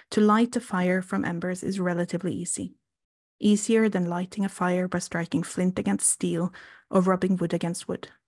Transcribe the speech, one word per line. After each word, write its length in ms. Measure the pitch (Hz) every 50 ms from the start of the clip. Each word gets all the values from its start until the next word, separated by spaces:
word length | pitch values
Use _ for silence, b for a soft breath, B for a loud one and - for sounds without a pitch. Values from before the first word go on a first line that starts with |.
| B B
To 100 | - -
light 340 | 214 208 208 220 240 240 -
a 60 | 240
fire 400 | 233 - - 180 180 180 185 185
from 240 | 185 - - 196 -
embers 380 | - 175 170 175 180 185 185 -
is 160 | - 190 196
relatively 540 | 180 180 175 170 175 175 - 170 175 180 -
easy. 420 | - 175 - - - 190 180 - _ _ _ _ _ _ _ _ _ _ _ _ -
Easier 500 | - 208 208 208 - - 226 220 220 214
than 200 | 202 190 180 170
lighting 360 | 175 175 185 185 - - 196
a 40 | 196
fire 380 | - - 185 180 180 180 180 185
by 120 | - 180
striking 440 | - - - 170 170 - - - 175
flint 360 | - - - 180 185 185 202
against 300 | 202 202 196 196 - -
steel 440 | - - - 175 170 165 175 180 B B B B B B B B
or 120 | - 196
rubbing 340 | 180 185 185 180 185 185 190
wood 180 | 175 170 170 -
against 360 | 170 - 170 175 - - -
wood. 200 | 185 - - - - _ _